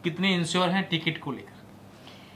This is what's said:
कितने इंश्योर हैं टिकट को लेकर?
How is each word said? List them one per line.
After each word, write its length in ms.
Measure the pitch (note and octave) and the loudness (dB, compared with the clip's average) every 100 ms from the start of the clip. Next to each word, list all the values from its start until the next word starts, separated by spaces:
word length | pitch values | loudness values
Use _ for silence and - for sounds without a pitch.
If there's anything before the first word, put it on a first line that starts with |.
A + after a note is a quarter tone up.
कितने 320 | F3 E3+ F#3+ F3+ | -4 0 2 4
इंश्योर 340 | E3 F3+ F3+ | 2 2 4
हैं 140 | F#3+ | 2
टिकट 340 | F3+ E3 D#3+ D#3 | 2 0 0 -4
को 140 | C#3+ | -6
लेकर? 280 | A2 G#2 - - - - - - - - | -8 -8 -18 -20 -20 -20 -20 -20 -20 -20